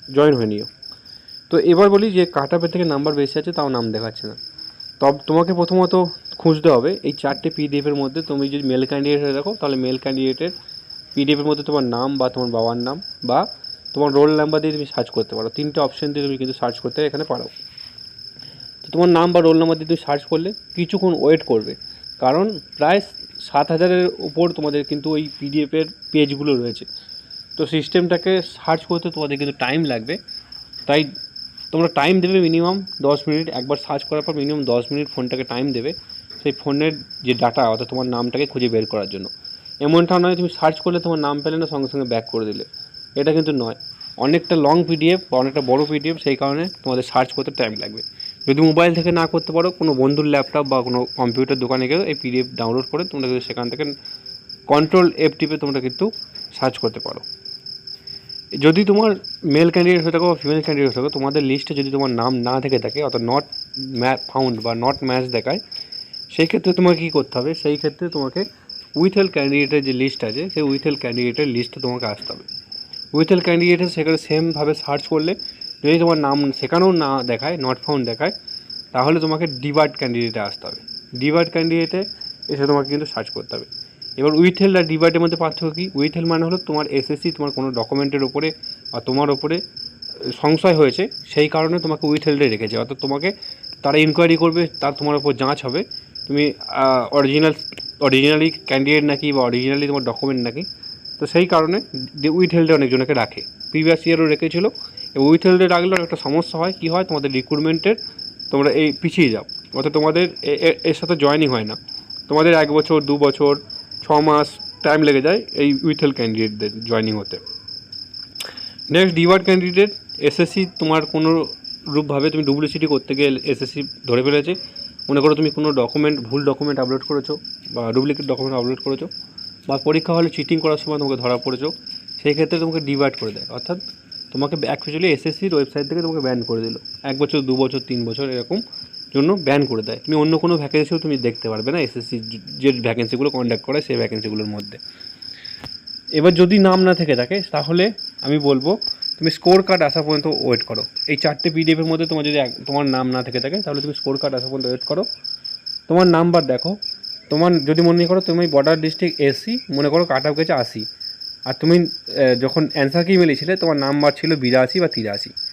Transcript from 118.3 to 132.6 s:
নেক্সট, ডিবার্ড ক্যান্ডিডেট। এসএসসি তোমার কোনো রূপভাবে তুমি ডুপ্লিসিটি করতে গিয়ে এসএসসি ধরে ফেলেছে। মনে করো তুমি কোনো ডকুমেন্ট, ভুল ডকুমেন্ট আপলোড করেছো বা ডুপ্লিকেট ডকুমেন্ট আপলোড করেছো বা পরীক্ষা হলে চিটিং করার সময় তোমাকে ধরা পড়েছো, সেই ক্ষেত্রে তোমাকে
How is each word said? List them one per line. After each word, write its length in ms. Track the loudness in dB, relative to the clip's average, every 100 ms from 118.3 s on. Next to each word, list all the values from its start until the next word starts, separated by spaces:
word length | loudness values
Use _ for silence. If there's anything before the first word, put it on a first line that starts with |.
| -16 -16 -16 -18 -16 0
নেক্সট, 240 | 4 4
ডিবার্ড 300 | 4 6 6
ক্যান্ডিডেট। 460 | 6 4 4 4 2 0 -16 -2
এসএসসি 480 | 0 2 0 0 -2 -2
তোমার 280 | 2 2 2
কোনো 400 | 2 2 2 0 -8 -18 -16 -4
রূপভাবে 440 | -2 0 0 0
তুমি 140 | 0
ডুপ্লিসিটি 420 | 0 0 -2 -2 0
করতে 280 | 0 -2
গিয়ে 240 | 0 2 2
এসএসসি 380 | -2 -4 -4 -8 -10 -10 0
ধরে 160 | 2
ফেলেছে। 320 | 4 2 0 -4 -10 -18 -20 -14 -2
মনে 100 | 2
করো 140 | 4
তুমি 160 | 4 2
কোনো 220 | 0 0
ডকুমেন্ট, 480 | 2 0 2 0 0
ভুল 240 | -2 -2
ডকুমেন্ট 360 | 0 0 -2 -2
আপলোড 220 | -2 -2
করেছো 360 | -2 -4 -4 -8 -12 -20 -12
বা 220 | -8 -2
ডুপ্লিকেট 340 | 0 0 -2 -4
ডকুমেন্ট 320 | -4 -2 -2
আপলোড 220 | -2 -4
করেছো 280 | -4 -6 -8 -14 -20 -20 -20 -14 -6
বা 100 | -2
পরীক্ষা 340 | 0 0 2
হলে 180 | 2 0
চিটিং 300 | -2 -2 0
করার 180 | 2 0
সময় 200 | -2 -2
তোমাকে 240 | -2 -2
ধরা 140 | 0 -2
পড়েছো, 360 | -2 -4 -6 -8 -14 -20 -18 -4
সেই 100 | 0
ক্ষেত্রে 260 | 2 0
তোমাকে 220 | 0